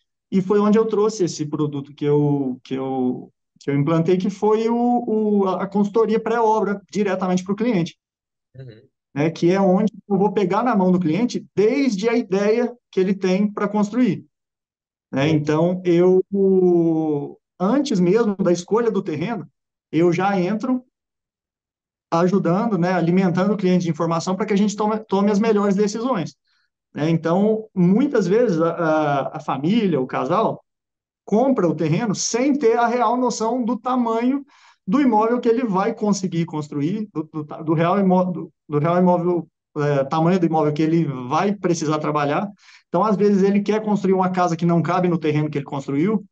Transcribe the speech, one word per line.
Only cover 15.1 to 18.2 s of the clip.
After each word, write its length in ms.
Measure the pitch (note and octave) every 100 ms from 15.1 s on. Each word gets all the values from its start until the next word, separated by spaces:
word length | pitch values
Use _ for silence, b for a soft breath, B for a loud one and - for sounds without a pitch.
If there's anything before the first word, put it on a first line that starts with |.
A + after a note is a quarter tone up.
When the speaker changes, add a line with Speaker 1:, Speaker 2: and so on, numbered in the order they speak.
Speaker 1:
Né? 160 | C3+ D3
Speaker 2:
Sim. 60 | D#3
Speaker 1:
Então, 460 | D3 D#3 E3+ F#3
eu, 400 | F3+ E3+ F3+ F#3 -
o, 1080 | G3 G3 F#3+ F#3 F3 E3 D#3+ D#3 D3 C#3+ - _ _
antes 400 | F#3 C4 C#4+ G#3
mesmo 340 | F3 G3+